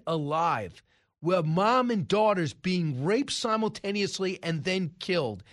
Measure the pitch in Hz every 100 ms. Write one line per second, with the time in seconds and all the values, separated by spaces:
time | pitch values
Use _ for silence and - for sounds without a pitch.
0 | - 160 143 156 170 131 95 - _ _
1 | _ _ 160 185 156 165 214 254 247 220
2 | 143 202 214 190 156 - 185 185 160 127
3 | 147 226 277 - 233 220 220 - 202 202
4 | 196 - 190 190 170 165 139 185 175 -
5 | - 180 127 98 -